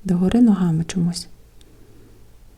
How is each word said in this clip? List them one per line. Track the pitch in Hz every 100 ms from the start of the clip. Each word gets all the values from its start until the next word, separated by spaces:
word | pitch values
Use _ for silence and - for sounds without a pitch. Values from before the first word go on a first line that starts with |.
Догори | 190 175 185 233
ногами | 240 190 180 160 165
чомусь. | 185 170 175 - - - - - - - - - - - - -